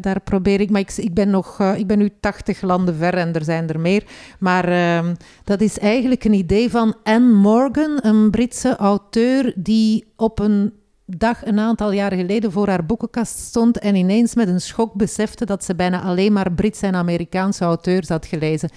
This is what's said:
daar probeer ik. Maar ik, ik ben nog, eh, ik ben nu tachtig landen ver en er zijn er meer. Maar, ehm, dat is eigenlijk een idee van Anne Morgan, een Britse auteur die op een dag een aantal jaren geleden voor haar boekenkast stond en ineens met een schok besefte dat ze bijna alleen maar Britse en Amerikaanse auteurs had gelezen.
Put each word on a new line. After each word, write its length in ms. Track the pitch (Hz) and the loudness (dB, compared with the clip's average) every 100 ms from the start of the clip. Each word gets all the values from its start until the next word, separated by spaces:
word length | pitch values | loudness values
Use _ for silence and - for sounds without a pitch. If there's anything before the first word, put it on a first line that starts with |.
daar 200 | 190 190 | -4 -4
probeer 400 | - 196 185 196 | -2 -2 2 0
ik. 100 | 202 | 2
Maar 100 | 208 | 0
ik, 120 | 190 - | -2 -4
ik 180 | 220 | -4
ben 160 | 170 202 | 0 2
nog, 300 | 190 - - | 2 -2 -2
eh, 180 | 196 202 | 0 0
ik 80 | 190 | 0
ben 120 | 208 | 2
nu 120 | 208 - | 0 -2
tachtig 400 | 208 196 - 175 | -6 -6 -6 -4
landen 340 | 190 180 180 160 | -2 0 0 0
ver 180 | 170 | -2
en 180 | 180 170 | 0 -2
er 120 | 165 | -2
zijn 240 | 156 165 165 | -2 -2 -2
er 120 | 160 | -2
meer. 240 | 165 202 - - - - | 0 0 -2 -14 -20 -4
Maar, 260 | 190 180 180 | 0 2 2
ehm, 460 | 175 175 170 170 175 - - | 2 2 0 -2 -6 -10 -12
dat 160 | - 196 | -4 0
is 180 | 214 - | 0 0
eigenlijk 460 | 208 233 254 247 | 0 0 0 0
een 80 | 226 | 2
idee 380 | 208 170 196 240 | 2 2 0 2
van 240 | 220 226 214 | 2 0 -2
Anne 280 | - 220 247 | 0 4 6
Morgan, 640 | 214 196 220 269 240 302 294 | 6 6 4 2 0 -2 0
een 280 | 220 214 214 | 2 4 4
Britse 460 | 208 240 - 254 254 | 2 -2 -2 -2 0
auteur 760 | 202 202 - - 240 262 262 - | 0 0 -2 0 2 2 0 -2
die 480 | 175 220 220 220 - - | 0 2 2 0 -4 -4
op 220 | 226 220 | -2 0
een 340 | 208 208 202 - _ _ - 180 | 0 2 0 -4 _ _ -14 -4
dag 280 | - 240 - | -2 -2 -2
een 120 | 208 | 0
aantal 340 | 214 226 208 | 0 0 0
jaren 260 | 196 202 185 | 0 -2 -2
geleden 340 | 180 208 220 | -2 -2 -2
voor 160 | 175 202 | 0 0
haar 180 | 185 160 | 0 -2
boekenkast 520 | 226 233 - 220 - | -4 -4 -6 -6 -6
stond 400 | - - 233 233 | -6 0 2 2
en 160 | 208 | 0
ineens 400 | 196 180 208 233 | 0 2 2 2
met 140 | - 214 | 2 0
een 120 | 180 | 0
schok 340 | - - 220 | -4 -4 -4
besefte 500 | 196 196 - 214 - 202 | -2 -4 -2 -4 -4 -6
dat 180 | 196 | -6
ze 100 | - | -4
bijna 280 | 175 180 180 | -2 -2 -2
alleen 300 | 185 180 196 | -2 0 2
maar 200 | 208 190 | 2 0
Britse 340 | 170 214 - 196 | 0 -2 -2 -2
en 80 | |
Amerikaanse 720 | 185 175 170 165 185 190 202 | -2 -2 -2 -4 -4 -2 -2
auteurs 440 | 175 165 - 185 165 | 0 -2 0 -2 0
had 180 | 160 - | -4 -4
gelezen. 420 | 160 156 156 160 | -4 -2 -2 -4